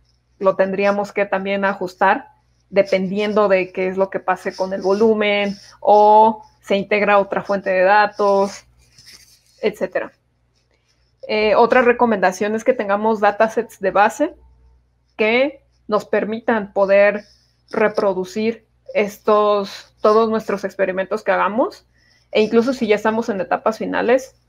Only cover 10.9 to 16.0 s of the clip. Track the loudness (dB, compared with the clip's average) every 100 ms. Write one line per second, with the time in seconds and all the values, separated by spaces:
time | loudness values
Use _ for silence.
10.9 | _ _ _ -6 -2 2 2 4 4 2
11.9 | 2 0 0 0 -2 -4 -2 -2 -2 -2
12.9 | -2 -2 0 0 2 0 -2 -8 -6 -2
13.9 | 2 2 0 -6 -6 _ _ _ _ _
14.9 | _ _ -4 0 0 -2 -4 _ _ -4
15.9 | -4